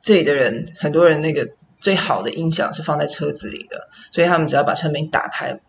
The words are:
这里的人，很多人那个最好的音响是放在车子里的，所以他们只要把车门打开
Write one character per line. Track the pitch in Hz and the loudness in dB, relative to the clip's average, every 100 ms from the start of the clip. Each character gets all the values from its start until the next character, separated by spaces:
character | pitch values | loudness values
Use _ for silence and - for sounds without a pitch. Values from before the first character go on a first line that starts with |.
这 | - | 6
里 | 196 | 4
的 | 139 | 4
人， | 143 123 139 165 - | 2 0 -2 -10 -6
很 | 185 | 0
多 | 151 170 | 4 4
人 | 151 | 4
那 | 156 | 0
个 | 151 123 - _ _ | -2 -4 -10 _ _
最 | - | -2
好 | 190 - 104 | 0 0 -2
的 | 104 | -4
音 | - 165 | -4 -2
响 | 160 - | 0 -2
是 | 165 | -4
放 | 160 151 | -4 -2
在 | 147 | -2
车 | - 147 | -2 -4
子 | - 107 | -6 -10
里 | - - | -12 -14
的， | - - - - | -16 -16 -20 -8
所 | - | 0
以 | 170 | 2
他 | 170 | 4
们 | 147 | 2
只 | |
要 | 139 | 2
把 | 143 | 2
车 | - 156 | 0 -2
门 | 143 156 | -2 -2
打 | - - | -2 -2
开 | - 131 131 | -6 -8 -10